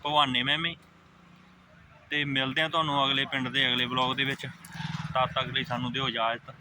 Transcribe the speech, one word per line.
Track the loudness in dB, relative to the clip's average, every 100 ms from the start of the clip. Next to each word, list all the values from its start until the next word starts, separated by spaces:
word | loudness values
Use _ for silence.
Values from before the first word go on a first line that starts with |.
ਭਵਾਨੇ | 2 4 4 4
ਮਹਿਮੇ, | 2 0 0 -6 -16 -20 -20 -20 -20 -20 -20 -20 -20 -20 -20 -20 -6
ਤੇ | -2
ਮਿਲਦੇ | 0 0 0 0
ਹਾਂ | 0
ਤੁਹਾਨੂੰ | 2 2 2
ਅਗਲੇ | 2 2 0
ਪਿੰਡ | -2 -2
ਦੇ | 0 2
ਅਗਲੇ | 2 0
ਵਲੌਗ | 2 0 0
ਦੇ |
ਵਿੱਚ। | -2 -2 -8
ਤਦ | -12 -16 -10 -8 -8 -4 0 0
ਤੱਕ | 0 -2
ਲਈ | -2
ਸਾਨੂੰ | -2 -2 -2
ਦਿਓ | -2 -2
ਇਜਾਜ਼ਤ | 0 0 -2 -6 -20